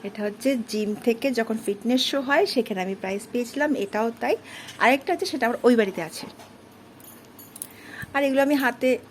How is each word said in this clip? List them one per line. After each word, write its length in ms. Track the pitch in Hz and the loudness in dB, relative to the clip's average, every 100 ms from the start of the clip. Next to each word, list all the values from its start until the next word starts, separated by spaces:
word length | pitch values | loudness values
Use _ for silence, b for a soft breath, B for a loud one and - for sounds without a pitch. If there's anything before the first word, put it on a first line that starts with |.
এটা 200 | 202 202 | -12 -6
হচ্ছে 340 | 208 208 262 262 220 | -6 -2 0 0 -2
জিম 260 | 214 208 208 | -4 -2 -2
থেকে 360 | - 226 277 | 0 0 0
যখন 260 | 240 226 220 - | 0 -2 -2 -4
ফিটনেস 360 | 202 226 254 | -4 0 0
শো 200 | - 277 | 2 -2
হয়, 240 | 262 294 392 | 2 2 4
সেখানে 360 | 269 226 196 | 0 -2 -2
আমি 140 | 185 190 | -4 -4
প্রাইজ 260 | 190 202 - | -4 -6 -4
পেয়েছিলাম, 440 | 240 240 277 302 277 | -4 -4 -2 0 0
এটাও 360 | 196 208 226 233 | -2 -2 -2 -2
তাই। 160 | 240 453 B B B B | -2 -2 B B B B
আরেকটা 340 | 214 269 - | 4 4 0
আছে, 120 | 339 370 | -2 -2
সেটা 200 | 294 233 | -2 -2
আমার 120 | 262 | 4
ওই 120 | - 240 | 6 6
বাড়িতে 260 | 202 185 | 4 -2
আছে। 260 | 160 - - - - - - - - - - - - - - - B B B B B | -8 -10 -14 -16 -20 -20 -20 -20 -20 -20 -20 -20 -20 -20 -20 -18 B B B B B
আর 100 | 277 | 0
এগুলো 180 | 285 269 | 2 4
আমি 140 | 277 294 | 4 4
হাতে 420 | 262 240 254 254 - | 2 2 2 2 -2